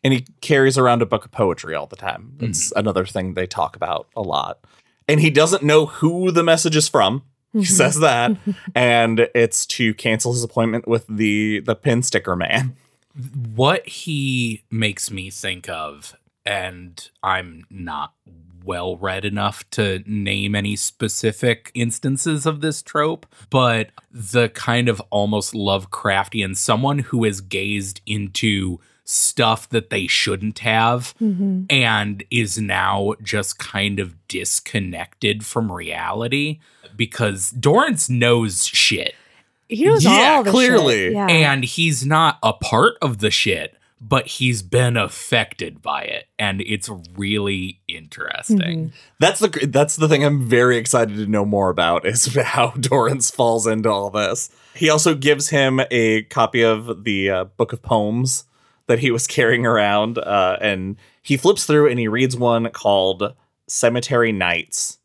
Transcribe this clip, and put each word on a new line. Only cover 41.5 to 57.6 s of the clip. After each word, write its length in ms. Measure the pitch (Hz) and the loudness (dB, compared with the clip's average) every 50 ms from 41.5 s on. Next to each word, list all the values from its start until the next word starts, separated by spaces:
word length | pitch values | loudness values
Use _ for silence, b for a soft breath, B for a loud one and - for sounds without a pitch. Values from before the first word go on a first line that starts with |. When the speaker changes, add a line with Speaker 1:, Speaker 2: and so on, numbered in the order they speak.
| 139 135 123 | 4 0 -2
Speaker 2:
he's 420 | 127 - 165 165 165 147 120 127 | -4 -2 -2 0 0 0 0 0
not 320 | 139 156 156 165 151 - _ - | 2 4 4 4 4 2 _ -2
a 100 | 110 107 | -2 -2
part 420 | - - - 113 113 170 233 233 - | -2 -4 0 2 4 4 2 2 0
of 180 | - 139 117 98 | -4 -4 -4 -2
the 120 | 107 104 | -2 -2
shit, 440 | - - - 107 90 80 76 - _ _ _ _ _ _ | 0 0 0 0 -2 -2 -4 -10 _ _ _ _ _ _
but 260 | 117 107 139 131 123 | -2 0 0 0 0
he's 340 | - - - 131 127 120 107 | -4 -6 -2 -2 -2 -2 -2
been 360 | 92 90 120 120 127 123 120 | -4 0 0 2 2 2 2
affected 840 | 113 101 - - - - - 123 117 101 - - - 87 78 76 73 | 0 -2 -4 -6 -12 -4 0 0 0 0 0 -6 -12 -12 -12 -12 -10
by 200 | _ 80 71 71 71 | _ -6 -6 -6 -6
it. 240 | - - - - _ _ | -8 -10 -10 -12 _ _
And 240 | - 110 101 95 98 | -4 -4 -2 -2 -4
it's 280 | 98 - 107 95 - - 104 90 82 85 90 | -4 -4 -6 -6 -6 -10 -12 -14 -16 -16 -10
really 640 | 98 101 98 104 104 101 101 98 92 92 92 - _ _ | -8 -4 -2 -2 -2 -2 -2 -4 -4 -6 -8 -12 _ _
interesting. 720 | - 85 82 80 76 - - - - - - - - 220 196 | -14 -14 -14 -16 -18 -14 -12 -10 -10 -10 -10 -4 -2 -2 0
Speaker 3:
Mm-hmm. 360 | 170 170 170 160 160 160 b b b b b _ | 0 -2 -4 -6 -6 -8 b b b b b _
Speaker 1:
That's 200 | 147 185 196 - | 2 2 2 2
the, 280 | 220 202 156 - 127 | -2 -2 0 -2 -4
that's 280 | 143 123 135 151 151 - | 0 2 2 2 2 0
the 120 | 156 156 151 | 0 2 2
thing 140 | 156 139 147 | 4 4 4
I'm 220 | 143 147 139 127 | 2 2 0 0
very 300 | 113 123 120 123 127 123 | 2 4 4 4 4 2
excited 380 | 117 110 - - 123 117 107 101 | 2 0 0 2 2 2 0 -2
to 80 | 107 107 | -6 -2
know 200 | 101 107 104 101 | 0 0 0 0
more 240 | 104 104 101 98 92 | 2 2 2 2 2
about 360 | 90 95 85 85 87 85 - | 2 2 2 2 2 2 0
is 300 | 92 117 123 - 131 117 | 0 0 0 -2 0 0
<laughs> 80 | 135 120 | -2 -2
how 280 | - - 131 123 113 | 0 0 0 0 0
Dorrance 600 | - 131 120 123 135 135 113 117 135 131 113 - | 0 -4 -2 0 2 2 2 2 0 0 -2 -4
falls 340 | - - 123 117 113 113 107 | 0 0 2 2 2 2 0
into 220 | 113 110 110 107 113 | 0 0 0 0 0
all 200 | 107 98 101 101 | 0 0 -4 -4
this. 400 | 95 107 104 90 - - - b b b b b b | -2 -2 -2 -2 -2 -4 -8 b b b b b b
He 140 | - 160 156 | 0 2 4
also 260 | 151 151 151 175 156 | 4 4 4 2 0
gives 340 | 139 131 147 147 139 147 - | 2 4 2 2 2 0 0
him 300 | 156 143 135 135 131 131 127 - | 2 2 4 4 2 0 0 0
a 340 | 127 117 113 110 110 110 104 | 0 2 2 2 2 0 -2
copy 380 | _ - 127 113 104 - 123 117 | _ 0 0 0 2 2 2 4
of 400 | 113 110 110 113 117 110 87 101 | 4 2 0 -2 -8 -10 -8 -4
the, 260 | 117 101 98 95 98 | -4 -2 0 0 0
uh, 140 | 95 92 95 | -2 -2 -4
Book 260 | 101 _ - | -6 _ -2